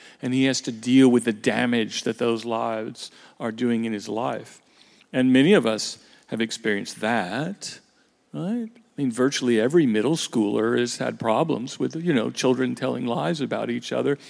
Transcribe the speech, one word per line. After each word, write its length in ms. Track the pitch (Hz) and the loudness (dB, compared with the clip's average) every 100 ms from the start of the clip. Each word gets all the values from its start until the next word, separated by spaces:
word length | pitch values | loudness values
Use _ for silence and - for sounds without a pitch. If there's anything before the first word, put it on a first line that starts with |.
| - - | -20 -10
and 140 | 127 | -2
he 100 | 131 | 2
has 160 | 135 127 | 2 0
to 100 | - | -4
deal 380 | 113 123 131 131 | -6 4 8 8
with 160 | 120 | 6
the 80 | 117 | 2
damage 720 | 104 - 110 123 120 104 - | -2 0 0 0 0 -2 -4
that 160 | 123 113 | -6 -2
those 260 | 120 113 | -2 -2
lies 680 | 117 113 117 110 110 - - - - - | -4 -4 -4 -6 -8 -12 -18 -18 -20 -8
are 100 | 117 | -8
doing 360 | 110 123 117 113 | -2 0 0 -2
in 80 | |
his 120 | 107 104 | -6 -6
life. 540 | 110 131 113 117 - _ _ _ _ _ | -4 -4 -6 -10 -20 _ _ _ _ _
And 180 | 131 127 | 0 4
many 220 | 127 147 | 6 6
of 100 | 202 | 6
us 320 | 117 110 - - - - - | 4 -2 -6 -12 -20 -20 -10
have 160 | 113 | -4
experienced 580 | 113 - 113 101 104 - | -4 -4 -2 -2 -4 -6
that, 800 | 107 117 87 110 160 202 - - _ _ _ _ _ | -2 -2 -2 -4 -6 -8 -14 -16 _ _ _ _ _
right? 340 | 147 170 240 226 | -8 -6 -4 -6
I 340 | - _ - | -14 _ -4
mean, 80 | 139 | -4
virtually 480 | 117 135 - 123 113 | 2 0 0 0 2
every 280 | 117 170 135 | 4 4 4
middle 300 | 107 117 165 | 2 2 0
schooler 640 | - 123 104 113 110 120 | -2 0 0 0 0 0
has 200 | 120 - | -2 -4
had 200 | 123 113 | -6 -4
problems 600 | 117 113 160 120 127 - | 0 2 0 -2 -6 -6
with, 180 | 127 143 | -6 -4
you 160 | 170 | 0
know, 160 | 135 107 | 0 0
children 460 | 127 127 127 127 | 0 0 2 0
telling 320 | 120 131 123 127 | -2 -4 -4 -4
lies 340 | 120 151 160 | -2 -2 -2
about 300 | 120 107 113 | -4 -4 -4
each 220 | 120 - | -6 -4
other, 260 | 127 131 143 | -2 -2 -2